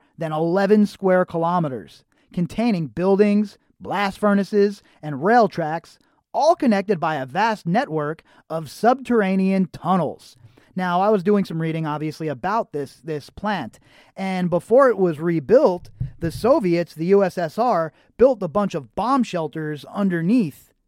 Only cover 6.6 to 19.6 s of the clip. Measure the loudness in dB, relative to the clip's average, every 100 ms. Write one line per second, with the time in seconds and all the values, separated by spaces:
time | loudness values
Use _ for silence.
6.6 | 2 0 0 -2 -2 -4 -4 -2 -2 -2
7.6 | -2 -2 0 -4 -4 -8 _ _ -10 -10
8.6 | -10 0 0 0 0 0 2 2 2 0
9.6 | -2 -4 -2 0 -2 -6 -18 _ -20 _
10.6 | _ -6 -2 2 2 2 2 0 0 -4
11.6 | -2 -2 -4 -4 -6 -6 -8 -6 -4 -4
12.6 | -4 -8 -8 -12 -10 -10 -10 -8 -6 -4
13.6 | -6 -14 _ _ _ -8 -4 -2 0 -2
14.6 | 2 4 4 4 0 0 -2 -2 4 4
15.6 | 4 0 -8 -10 -10 -6 -8 -2 0 2
16.6 | 2 0 -2 -4 2 4 2 -2 -6 -2
17.6 | 0 0 -2 _ _ 4 4 4 -2 -2
18.6 | -2 -4 -8 -6 0 0 0 -4 -6 -6